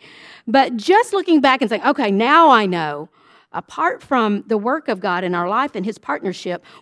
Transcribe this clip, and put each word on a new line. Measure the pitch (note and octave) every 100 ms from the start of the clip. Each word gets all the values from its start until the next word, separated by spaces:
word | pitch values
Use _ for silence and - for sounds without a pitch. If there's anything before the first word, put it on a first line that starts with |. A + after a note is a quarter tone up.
| - - - - -
But | C4 C4 A#3+
just | G#3 G4+ A#4
looking | G4 F4+ D#4+
back | C4+ C4
and | A3
saying, | A3
"Okay, | B3+ D4 A3
now | G3 A#3 D#4 C#4+
I | A#3+ G3+
know," | F3 D#3 D3 D#3+ _ _ _ _
apart | - - - E4 -
from | - C4 A3 G3+ -
the | A3
work | G#3+ D#4 D4+
of | G3+
God | F#3+ F3+ F#3
in | F3
our | F3
life | A3 C4+ G#3
and | F#3+
his | G3+
partnership, | - F#3+ F#3 F3+ F#3 F3 - -